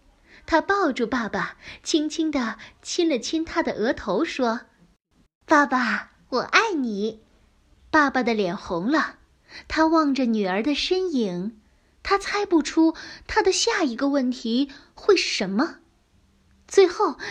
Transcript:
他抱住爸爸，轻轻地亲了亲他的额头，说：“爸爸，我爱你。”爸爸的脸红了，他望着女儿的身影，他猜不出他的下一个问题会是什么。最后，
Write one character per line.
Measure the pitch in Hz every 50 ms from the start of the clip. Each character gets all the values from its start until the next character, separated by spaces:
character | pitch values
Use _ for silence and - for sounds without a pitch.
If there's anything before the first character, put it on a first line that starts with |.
| _ _ _ _ _ _ - - -
他 | - 330 311
抱 | 311 - 392 403 381 294
住 | 247 - 233
爸 | 208 269 247 226 202
爸， | - 196 - - - - - - - - -
轻 | - - 302 302 302
轻 | - - 320 311
地 | 285 277 240 220 208 - - - - _ -
亲 | - - - 339 330
了 | 294 226
亲 | - - - 320 320
他 | - - 349 302
的 | 240 -
额 | - 208 247 311
头， | - - 214 175 220 330
说 | - - - 254 233 220 240 - - _ _ _ _ _ _ _ _ _ _ _ _ _ _ _
：“爸 | - 208 - -
爸， | - 262 254 247 220 202 - - - _ _ _ _
我 | 262 240
爱 | 165 - - 370 440 453 381
你。” | 294 254 233 208 196 208 220 214 - - _ _ _ _ _ _ _ _ _ _ _ _ -
爸 | - 311 285 269
爸 | - 262 233
的 | 240 226
脸 | 208 196 170 170
红 | - - - 190 170 180 240
了， | 311 294 - - - - _ _ _ _ _ _ - - - -
他 | - 302 320
望 | 320 330 320 311 285 269
着 | 277 262
女 | 233 226 214 202 180
儿 | 185 202
的 | 226 294 285
身 | - - - 359 370 370 359 302
影， | 254 220 190 175 175 185 220 - - _ _ _ _ _ _ _ _ -
他 | - 392 392
猜 | - - - 415 415
不 | 392 349 311
出 | - - - 330 320 320 - - - - - - - -
他 | - 440
的 | 415 392 359
下 | - - 466 453 403 339
一 | 262 226
个 | 220 269 277
问 | 277 285 247 254
题 | 247 - - 226 226 254 285 277 - - - _ _
会 | - - - 392
是 | - - - -
什 | - 208 185
么。 | 196 214 302 339 - - _ _ _ _ _ _ _ _ _ _ _ _ _ _ _ _ _
最 | - - 392 381 349
后， | - - 427 320 254 - - -